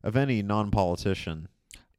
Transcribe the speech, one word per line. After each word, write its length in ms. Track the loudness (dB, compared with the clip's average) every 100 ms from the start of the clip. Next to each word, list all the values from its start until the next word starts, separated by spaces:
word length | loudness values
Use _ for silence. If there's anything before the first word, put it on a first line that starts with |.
of 120 | -2 0
any 260 | 2 0
non-politician 1080 | 0 0 2 2 2 0 -2 -2 -4 -8 -10 _ -20 -20 _